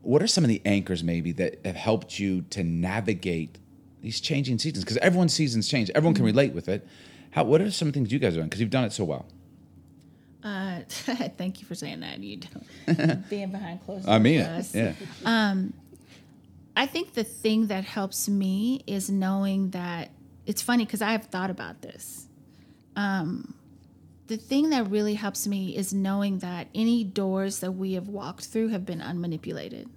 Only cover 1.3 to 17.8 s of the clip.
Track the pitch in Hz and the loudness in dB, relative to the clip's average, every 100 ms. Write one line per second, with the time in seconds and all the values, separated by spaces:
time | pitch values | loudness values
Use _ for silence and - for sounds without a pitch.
1.3 | 80 90 - 98 85 - 110 - - 101 | -2 -2 -2 -8 -4 0 0 -2 -4 -2
2.3 | 92 82 - 82 85 90 104 101 95 95 | -2 -4 -4 -2 0 0 -2 -2 -2 -2
3.3 | 82 80 - - - - - 113 113 - | -4 -4 -12 -20 -20 -20 -14 -8 -6 -2
4.3 | 143 131 117 156 101 92 113 185 180 175 | -2 0 0 -2 -4 -2 4 6 6 4
5.3 | - 151 117 101 139 101 147 160 - 117 | 4 2 2 2 0 2 4 4 6 6
6.3 | 110 139 85 87 104 - - - - - | 6 4 2 -2 -4 -4 -20 -20 -20 -6
7.3 | - 104 156 208 185 156 143 113 135 123 | 0 6 6 4 0 0 2 0 2 2
8.3 | 82 80 95 110 131 117 - 90 71 - | 2 -2 -2 0 2 0 -2 -2 -2 -8
9.3 | - - - - - - - - - - | -20 -20 -20 -20 -20 -20 -20 -20 -20 -20
10.3 | - 208 196 190 180 185 - - 240 190 | -12 -8 -4 -4 -6 -8 -8 -4 -4 -4
11.3 | - 185 185 - - 147 82 82 - 101 | -4 -6 -6 -10 -10 -8 -8 -10 -10 -12
12.3 | 104 - - - - - 160 156 185 - | -12 -14 -16 -18 -12 0 2 4 0 -4
13.3 | 208 190 190 190 175 - 196 190 110 113 | -6 -6 -8 -10 -12 -10 -8 4 6 8
14.3 | 156 87 82 - - 110 80 190 - 233 | 6 2 -4 -4 0 0 -2 -12 -6 0
15.3 | 226 208 196 190 - - - - - - | 2 2 0 -2 -6 -18 -20 -20 -20 -20
16.3 | - - - - - 269 320 381 - 214 | -20 -20 -20 -6 -2 0 -2 -4 -4 -4
17.3 | - 226 220 220 190 | -2 2 2 2 0